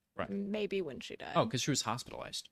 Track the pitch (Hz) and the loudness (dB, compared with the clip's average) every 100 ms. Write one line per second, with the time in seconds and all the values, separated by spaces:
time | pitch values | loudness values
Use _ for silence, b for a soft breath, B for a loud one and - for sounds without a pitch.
0 | _ - 196 202 196 214 202 196 160 123 | _ -4 -2 -2 0 0 2 0 0 -4
1 | - - - 170 113 123 - 131 - 117 | -8 -8 0 4 4 2 2 2 2 -2
2 | - 117 123 - - | -4 -8 -6 -8 -6